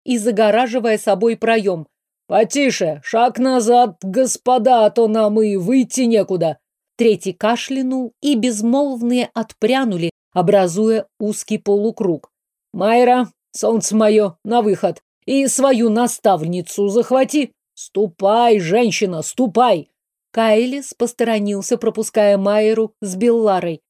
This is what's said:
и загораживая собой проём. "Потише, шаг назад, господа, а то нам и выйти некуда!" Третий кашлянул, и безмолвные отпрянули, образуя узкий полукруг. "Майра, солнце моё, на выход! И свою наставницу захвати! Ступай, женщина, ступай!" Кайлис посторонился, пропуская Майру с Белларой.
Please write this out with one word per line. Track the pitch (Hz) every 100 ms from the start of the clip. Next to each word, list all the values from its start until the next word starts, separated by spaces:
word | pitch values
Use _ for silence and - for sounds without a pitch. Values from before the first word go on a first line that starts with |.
и | - 240
загораживая | 214 208 214 214 247 247 226 214
собой | - 190 233
проём. | 226 226 226 196 170 151 _ _ _ -
"Потише, | 196 220 277 269 - 170 147
шаг | - 226 247 233
назад, | 262 254 220 240 240 170
господа, | 190 202 254 - 247 254 226 240
а | 214
то | 233 226
нам | 220 208 214
и | 214 196
выйти | 175 262 247 254
некуда!" | 233 220 185 185 165 143 _ _ _ -
Третий | 233 196 196
кашлянул, | 175 214 240 - 269 254 262 240 _
и | 285
безмолвные | 247 247 208 233 269 285 247 240 247 -
отпрянули, | 226 220 - 220 262 247 175 165 - _
образуя | - 170 202 180 170 220 220 - -
узкий | 214 208 - 214
полукруг. | 202 202 220 - 196 156 - _ _ _ _
"Майра, | 180 202 233 247 254 220 _ _
солнце | - 214 226 - 214
моё, | 214 214 202 -
на | 202 240
выход! | 214 185 185 165 _ _
И | - 277 269
свою | - 269 240 233
наставницу | 214 240 - 214 170 160 180 170 - 202
захвати! | 214 233 262 262 302 247 _ _
Ступай, | - - 190 208 - 196 226 240 214
женщина, | 165 214 240 - 196 160
ступай!" | - - 247 233 247 175 - _ _ _ _ 226
Кайлис | 226 214 254 277 -
посторонился, | - 240 - 233 220 208 202 190 240
пропуская | 202 - 214 220 208 202
Майру | 196 208 214 220 220 -
с | 202 185
Белларой. | 240 233 214 185 170 156 _